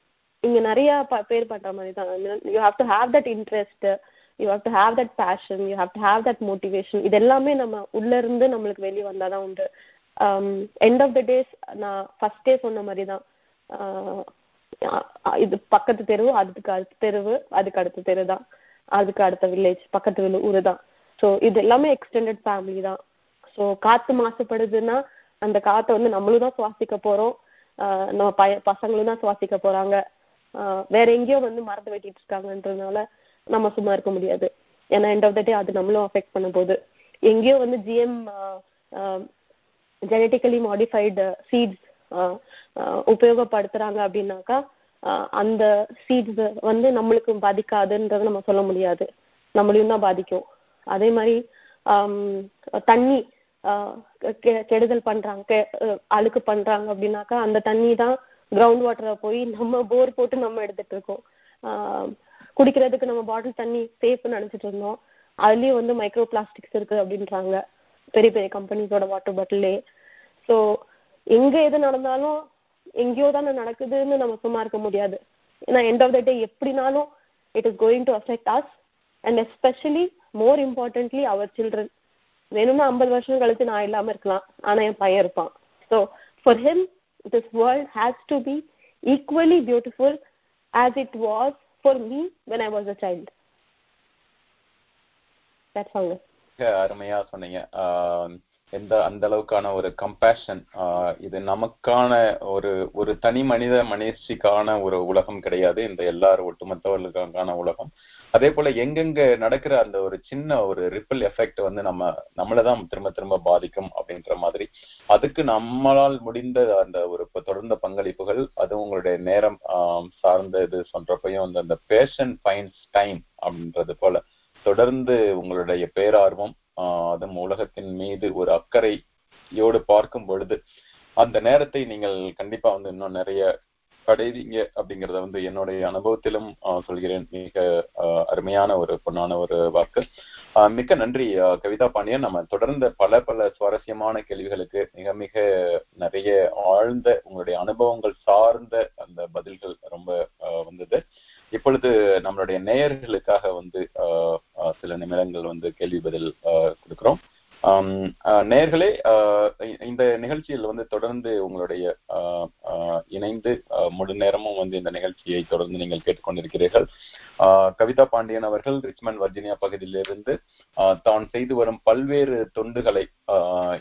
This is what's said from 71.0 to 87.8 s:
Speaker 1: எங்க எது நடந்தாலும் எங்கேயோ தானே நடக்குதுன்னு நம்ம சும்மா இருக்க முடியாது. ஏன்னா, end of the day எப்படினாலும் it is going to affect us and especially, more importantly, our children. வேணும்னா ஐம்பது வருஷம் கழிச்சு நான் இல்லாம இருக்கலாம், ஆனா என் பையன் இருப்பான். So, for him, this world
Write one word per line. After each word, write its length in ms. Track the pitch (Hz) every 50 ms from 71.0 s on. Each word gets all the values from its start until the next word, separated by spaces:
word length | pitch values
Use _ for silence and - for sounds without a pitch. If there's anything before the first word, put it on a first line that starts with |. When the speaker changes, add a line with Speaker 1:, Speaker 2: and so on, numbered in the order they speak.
| _ _ _ _ _
Speaker 1:
எங்க 380 | - 226 233 262 277 262 320
எது 160 | 302 294 277 294
நடந்தாலும் 720 | 285 269 262 262 262 262 262 269 285 302 302 302 311 - _ _ _ _ _ _ _ -
எங்கேயோ 380 | - - 247 247 233 262 285 285
தானே 200 | 285 285 294 285
நடக்குதுன்னு 640 | 269 254 226 233 233 - 269 233 277 269 277 277 277
நம்ம 220 | 269 254 233 220 214
சும்மா 180 | - 233 233 226
இருக்க 180 | 220 214 - 214
முடியாது. 420 | 214 208 190 202 202 190 190 - - _ _ _ _ _ _ _ -
ஏன்னா, 80 | - 247
end 260 | 247 233 226 233 240
of 100 | 262 254
the 80 | 254 247
day 240 | 233 262 254 233 220
எப்படினாலும் 640 | 214 _ _ 262 277 269 269 262 269 269 294 294 294 _ _ _ _ _ _ _ _ -
it 100 | 220 214
is 80 | 226 202 185
going 280 | 220 226 240 247 247
to 60 | 269
affect 320 | 233 214 - - 233 226 -
us 200 | 208 220 277 294 - _ _ _ _ _ _ _ _ _ _
and 180 | - 226 233 233
especially, 680 | 220 220 - _ - 254 254 - - 302 294 330 359 370 - _ _ _ - 214
more 180 | 220 247 285
importantly, 680 | 294 269 262 240 262 240 240 - 240 247 233 - 269 277
our 220 | 240 196 202 208 196 _
children. 320 | - 220 220 214 214 208 - - _ _ _ _ _ _ _ _ _ _ _
வேணும்னா 380 | 208 214 220 254 262 294 285
ஐம்பது 240 | 269 247 247 247 247
வருஷம் 300 | 247 247 240 269 262 262
கழிச்சு 240 | 247 226 226 220 247
நான் 180 | 233 214 208
இல்லாம 280 | 208 202 214 208 208 226
இருக்கலாம், 340 | 208 - - 202 190 190 - _ _ -
ஆனா 220 | - - 208 214
என் 140 | 214 214 208
பையன் 240 | - 196 190 190 202
இருப்பான். 320 | 180 180 - 180 - - - _ _ _ _ _ _ -
So, 200 | 220 220 196 - - - - _ _ _
for 140 | - 254 233
him, 280 | 226 240 294 330 359 370 - _ _ _ _ _ _ - 202
this 100 | - 233 226 - 220
world 320 | 226 226 247 254 285